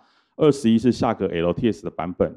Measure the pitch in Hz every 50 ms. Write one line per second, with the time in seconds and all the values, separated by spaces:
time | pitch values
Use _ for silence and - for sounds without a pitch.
0 | _ _ _ _ _ _ _ - 156 151 139 143 - 117 113 110 113 127 113 -
1 | 143 120 107 - 101 - - 85 82 87 87 - 123 113 101 - - 87 - -
2 | 78 90 87 - 98 80 85